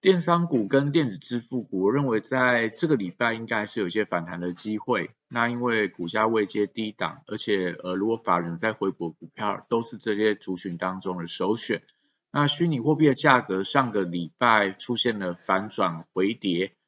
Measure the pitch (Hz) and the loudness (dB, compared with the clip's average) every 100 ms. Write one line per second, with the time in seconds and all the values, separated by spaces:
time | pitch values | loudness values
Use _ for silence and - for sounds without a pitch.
0 | 185 185 165 170 170 135 101 135 143 156 | 6 4 4 2 2 0 2 2 4 2
1 | 135 95 - 120 - 127 110 95 98 135 | 0 -4 -6 -6 -4 -8 -4 0 2 2
2 | 139 110 - 131 127 120 113 110 165 139 | 2 0 0 0 2 2 0 -2 0 0
3 | 92 - 117 113 113 117 104 - 92 101 | 0 -2 -2 -2 -4 -4 -2 -2 -2 0
4 | 104 90 82 87 87 87 107 107 - 110 | 0 -2 -4 -6 -6 -6 -6 -6 -2 -2
5 | 82 _ _ 120 117 120 123 113 101 - | -2 _ _ -2 -2 0 0 2 0 -2
6 | 85 110 110 113 101 - 101 - 107 - | -4 0 2 2 0 0 -2 -2 -8 -4
7 | 90 - - 107 - 101 90 85 90 92 | -6 -6 -12 -10 -2 0 0 -4 -6 -2
8 | 107 113 - 87 85 85 110 107 98 - | -2 -2 0 0 0 -2 -4 -2 -4 -2
9 | 85 - 85 - 104 98 - 117 113 107 | -8 -10 -20 -6 -4 -4 -2 -2 -2 -8
10 | 113 104 107 104 - 90 98 85 92 92 | -4 0 2 0 -6 -8 -6 -4 -4 -4
11 | 95 90 82 - 92 113 - 104 _ _ | -6 -6 -8 -4 -2 -2 -2 -6 _ _
12 | _ _ _ 143 143 - 170 143 120 151 | _ _ _ 0 0 2 0 0 0 4
13 | 151 131 151 127 - 95 98 139 127 104 | 4 6 4 4 4 -2 2 2 2 0
14 | 90 87 82 _ 120 110 101 95 - 117 | 0 -2 -6 _ 4 6 4 -2 -6 -2
15 | 123 110 92 85 - 95 104 - 95 82 | 0 0 -4 -6 0 0 0 -2 -2 -2
16 | - - 98 - 101 85 95 _ | -8 0 0 0 -2 0 -2 _